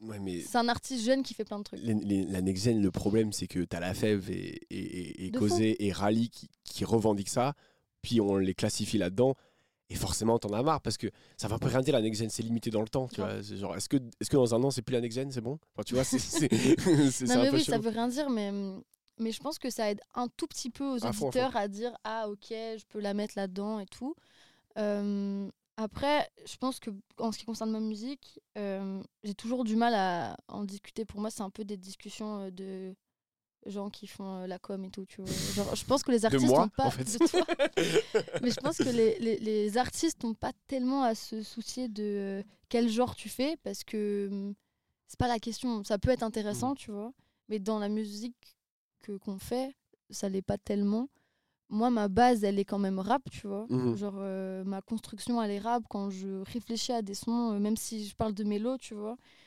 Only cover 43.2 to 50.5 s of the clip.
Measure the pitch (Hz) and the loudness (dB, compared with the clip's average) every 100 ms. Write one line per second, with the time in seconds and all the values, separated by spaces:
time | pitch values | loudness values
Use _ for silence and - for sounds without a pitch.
43.2 | 208 - 277 320 202 196 - 214 208 202 | -8 -2 -2 -2 -6 -8 -6 -2 0 -2
44.2 | 202 202 202 202 _ _ _ _ - - | -2 -4 -6 -10 _ _ _ _ -8 0
45.2 | 247 233 233 220 254 220 202 208 254 247 | 2 0 -2 -4 -2 -2 0 2 4 4
46.2 | 226 220 208 226 254 277 - 202 226 - | 2 -2 -2 -2 -2 -2 -6 -10 -10 -14
47.2 | _ _ - 214 196 214 208 214 208 202 | _ _ -6 -4 0 0 0 -2 -4 -6
48.2 | 240 - - _ _ _ _ _ - 196 | -10 -10 -20 _ _ _ _ _ -12 -10
49.2 | - 190 - 247 269 - _ _ - - | -8 -8 -4 -4 -4 -8 _ _ -16 -6
50.2 | 202 190 - | -2 -2 -2